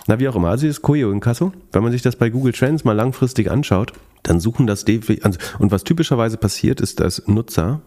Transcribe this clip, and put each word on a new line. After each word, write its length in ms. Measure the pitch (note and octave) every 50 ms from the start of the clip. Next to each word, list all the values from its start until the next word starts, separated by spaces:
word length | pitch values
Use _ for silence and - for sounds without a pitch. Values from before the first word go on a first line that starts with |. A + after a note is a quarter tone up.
| -
Na, 120 | - G#2+ A#2
wie 100 | C3 C3+
auch 80 | A#2+
immer, 140 | G#2 F2 E2+
also 120 | G2 A#2+ D3+
dieses 200 | D#3 C#3+ - -
Koyo-Inkasso, 680 | - D3 D3 B2+ G#2 G2 G2+ - A#2 A#2 - F3 F#3+ F#3+ - - _ -
wenn 100 | G2 G#2+
man 100 | A#2+ A#2+
sich 100 | B2 -
das 140 | B2+ A#2
bei 140 | - A#2+ A#2
Google 220 | A2+ C3 C3+ B2+ A2+
Trends 320 | - C3 C3+ D#3 D#3 -
mal 80 | B2 G#2+
langfristig 580 | G#2+ A2+ C3 B2+ - C3+ B2 - - A2 F#2+
anschaut, 420 | E2 C3 D3 - G2+ F#2 G#2 - - - - _ _ _ -
dann 180 | - E2+ E2+
suchen 260 | D#2+ A2+ A#2+ - C3+
das 180 | G#2+ G2+ G2+ -
defi-, 380 | - G#2+ A#2 A2 - A2+ - -
also, 160 | G#2+ F#2 F2 - - - -
und 120 | - G2+
was 140 | G2+ F#2+ -
typischerweise 520 | - F3 E3 E3 - C#3+ A#2+ A2+ A2+ A2
passiert, 440 | A2 - G2 - - - A2 C3 -
ist, 200 | - - - -
dass 260 | - F2+ - - -
Nutzer 540 | - G#2 A2 A#2 - - - D#2+ F#2+ C#3 D#3 -